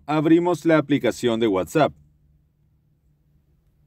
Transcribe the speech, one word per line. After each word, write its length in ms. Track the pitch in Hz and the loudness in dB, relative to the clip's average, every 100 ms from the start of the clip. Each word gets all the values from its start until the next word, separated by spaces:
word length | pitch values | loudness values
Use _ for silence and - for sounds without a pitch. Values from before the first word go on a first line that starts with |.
| - | -6
abrimos 580 | 151 151 165 175 165 | -2 2 2 2 -2
la 140 | 165 160 | 0 0
aplicación 640 | 139 143 120 101 120 113 | 0 -2 -2 -2 -2 0
de 60 | 113 | 0
WhatsApp. 440 | 95 85 156 139 - _ _ _ _ _ _ _ _ _ _ _ _ _ _ _ _ _ _ | 0 -2 0 -2 -4 _ _ _ _ _ _ _ _ _ _ _ _ _ _ _ _ _ _